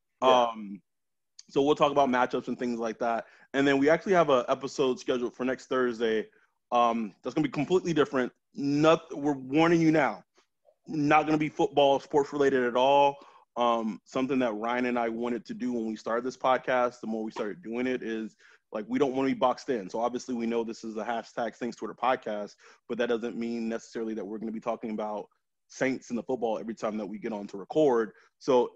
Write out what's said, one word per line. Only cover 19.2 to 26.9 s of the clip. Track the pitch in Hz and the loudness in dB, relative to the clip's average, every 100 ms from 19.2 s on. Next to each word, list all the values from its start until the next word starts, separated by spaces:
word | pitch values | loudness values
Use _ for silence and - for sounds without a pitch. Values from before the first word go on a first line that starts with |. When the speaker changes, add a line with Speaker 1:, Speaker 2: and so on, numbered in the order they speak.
| 135 | -2
Speaker 2:
be | |
boxed | 117 127 120 - | 0 0 -2 -4
in. | 120 92 | -4 -4
So | 113 | -4
obviously | 120 120 - | -4 -4 -6
we | 117 113 | -4 -2
know | 117 | -2
this | 113 107 | -4 -8
is | 113 107 | -10 -8
a | |
hashtag | 107 113 - - 113 | -6 -6 -6 -8 -8
Saints | - 120 - | -6 -8 -8
Twitter, | 107 104 120 127 113 104 104 - - _ - | -10 -4 -2 -2 -4 -8 -8 -14 -20 _ -10
but | 117 | -4
that | 120 | -2
doesn't | 117 120 113 | -2 -4 -6
mean | 117 117 113 | -6 -4 -4
necessarily | 113 - 120 113 | -6 -8 -8 -6
that | 107 | -6
we're | 95 107 | -8 -8
gonna | 110 | -8
be | 110 | -8
talking | 120 113 113 | -6 -6 -6
about | 107 107 107 - _ _ _ _ | -6 -6 -8 -12 _ _ _ _
Saints | - 135 127 - | -4 -2 -2 -6
and | 117 | -8
the | |
football | 101 123 113 95 | -4 -4 -4 -4
every | 110 | -8
time | 107 113 | -6 -6